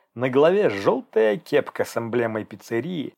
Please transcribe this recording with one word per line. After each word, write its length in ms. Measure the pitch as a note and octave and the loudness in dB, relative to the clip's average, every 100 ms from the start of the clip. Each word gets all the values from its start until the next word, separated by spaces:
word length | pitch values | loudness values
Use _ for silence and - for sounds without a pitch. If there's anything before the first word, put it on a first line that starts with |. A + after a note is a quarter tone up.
| _ | _
На 160 | A#2 C3 | -4 0
голове 400 | B2+ D#3 G3 F3+ | 4 4 4 2
жёлтая 680 | G2+ G2 B3 - A3 A3 F#3 | 0 0 -2 -2 2 2 2
кепка 480 | - C#3+ - - G2+ | 0 -2 0 -4 -4
с 100 | A#2+ | -4
эмблемой 480 | A#2 A#2 A#2 A2 | -2 -2 -2 -4
пиццерии 680 | G#2 G2+ - A#2 D3 F3 - | -8 -12 -6 -4 -4 -6 -8